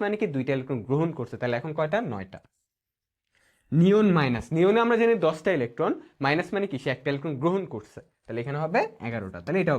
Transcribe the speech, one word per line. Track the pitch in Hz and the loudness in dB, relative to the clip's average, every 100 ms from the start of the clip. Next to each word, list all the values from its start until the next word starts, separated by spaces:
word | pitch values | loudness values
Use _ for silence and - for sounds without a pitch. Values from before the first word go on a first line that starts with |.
মানে | 208 208 | -2 -2
কি? | 208 | -2
দুইটা | 135 131 135 | -2 -2 -2
ইলেকট্রন | 127 131 107 | -2 -6 -2
গ্রহণ | 143 165 127 | 0 0 -4
করছে, | 117 113 | -8 -6
তাহলে | 123 120 | -2 -2
এখন | 156 156 | -4 -4
কয়টা? | 156 202 214 | -2 -2 -2
নয়টা। | 104 92 - - _ _ _ _ _ _ _ _ _ _ _ _ 147 | -6 -10 -16 -20 _ _ _ _ _ _ _ _ _ _ _ _ 4
নিয়ন | 180 208 214 165 | 6 6 6 4
মাইনাস, | 131 117 - 165 | 2 0 -2 2
নিয়নে | 185 220 | 4 4
আমরা | 233 226 | 4 4
জানি | 233 226 160 | 4 4 2
দশটা | 160 202 170 | 0 0 0
ইলেকট্রন, | 117 - 175 330 - - | 0 -2 -2 -2 -8 -4
মাইনাস | 139 151 175 | 0 0 0
মানে | 196 202 | -4 -4
কি? | 131 | -4
সে | 147 | -4
একটা | 127 147 | -4 -2
ইলেকট্রন | 139 160 135 | -4 -4 -2
গ্রহণ | 160 196 175 | 0 0 -2
করছে, | 117 - - - _ | -10 -14 -18 -20 _
তাহলে | - 117 | -10 -8
এখানে | 123 147 | -6 -4
হবে | 160 214 440 - 117 | -2 0 -2 -4 -8
এগারোটা, | 117 95 87 | -6 -6 -8
তাহলে | 87 185 | -4 0
এটাও | 165 | 2